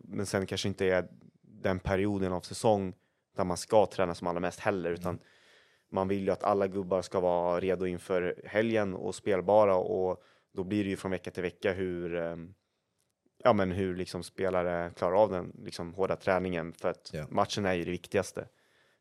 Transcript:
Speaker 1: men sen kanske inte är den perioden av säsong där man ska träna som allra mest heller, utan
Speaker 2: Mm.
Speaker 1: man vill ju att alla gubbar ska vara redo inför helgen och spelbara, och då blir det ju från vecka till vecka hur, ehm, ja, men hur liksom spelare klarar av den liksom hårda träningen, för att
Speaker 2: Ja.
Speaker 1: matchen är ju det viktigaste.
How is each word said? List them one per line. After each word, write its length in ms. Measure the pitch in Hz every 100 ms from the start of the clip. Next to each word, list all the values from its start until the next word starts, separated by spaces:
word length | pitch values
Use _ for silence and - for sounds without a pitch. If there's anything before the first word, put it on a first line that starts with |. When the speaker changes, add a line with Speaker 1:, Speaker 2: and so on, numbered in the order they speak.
Speaker 1:
men 220 | - 101 98
sen 200 | 104 92
kanske 200 | 98 104
inte 180 | 95 95
är 220 | 92 87 - - _
den 380 | _ 104 104 92
perioden 540 | - 95 104 101 95
av 80 | 90
säsong 520 | - 92 120 104 95 90 _ _ _ -
där 60 |
man 140 | 92 87
ska 280 | - 110 95
träna 300 | - 92 85
som 120 | 92
allra 120 | 87
mest 200 | 90 -
heller, 320 | 107 101 85
utan 220 | 87 90
Speaker 2:
Mm. 100 | 87 - _ _ _ _ _ _
Speaker 1:
man 160 | 98 95
vill 160 | 98
ju 60 | 95
att 120 | 90
alla 240 | 98 101 98
gubbar 340 | 95 90 92
ska 180 | 90 98
vara 400 | 90 87 87 87
redo 260 | 92 90 92
inför 500 | 87 - 92 87 - -
helgen 480 | 104 113 110 101
och 220 | 90 95 92
spelbara, 600 | - 95 90 104 104 92
och 480 | 95 95 92 87 _ _ _
då 100 | -
blir 200 | 90 104
det 60 | 98
ju 80 | 92
från 140 | 95
vecka 200 | 92 -
till 120 | 90
vecka 300 | 90 - 104
hur, 420 | 92 92 87 87 85
ehm, 380 | 85 85 85 95 _ _ _ _ _ _ _ _
ja, 100 | 123
men 180 | 107 92
hur 240 | 90 95 90
liksom 280 | 92 90
spelare 680 | 87 - 95 92 87 87 87 -
klarar 200 | 92 92
av 80 | 107
den 220 | 92 90 -
liksom 300 | 101 - 87
hårda 220 | 85 95 87
träningen, 580 | - 92 92 87 82
för 160 | - 92
att 200 | 82 -
Speaker 2:
Ja. 120 | 80 73
Speaker 1:
matchen 360 | 98 101 - 98
är 80 |
ju 120 | 92 85
det 60 |
viktigaste. 560 | 90 - 101 90 - - _ _ _ _ _